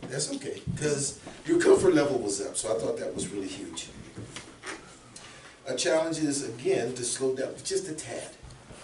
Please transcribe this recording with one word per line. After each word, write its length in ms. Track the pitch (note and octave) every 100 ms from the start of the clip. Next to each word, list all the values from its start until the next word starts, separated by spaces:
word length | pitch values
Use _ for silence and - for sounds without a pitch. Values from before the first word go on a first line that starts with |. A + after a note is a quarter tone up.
| B2+
that's 220 | C3+ -
okay, 300 | C#4 - - - -
'cause 420 | D3+ C#3 - - - - -
your 140 | E4
comfort 320 | - - F#3
level 240 | D#3 C#3+ B2
was 240 | G2+ G2
up, 160 | - -
so 180 | A2+ F#2
I 40 |
thought 180 | F2+ -
that 160 | -
was 140 | - -
really 200 | G2+ F#2+
huge. 420 | - - - - - - - - - - - - - - - - - - - - - -
A 80 | C3
challenge 420 | F3 D#3+ E3 D#3
is, 240 | D3+ C3+
again, 520 | B2 A#2 F#3 F#3+ A#2 B2+
to 100 | A#2+
slow 300 | - C3 C3
down 180 | C3 -
just 240 | - F#3+ D#3
a 60 |
tad. 420 | D3+ A#2 - - - - - - -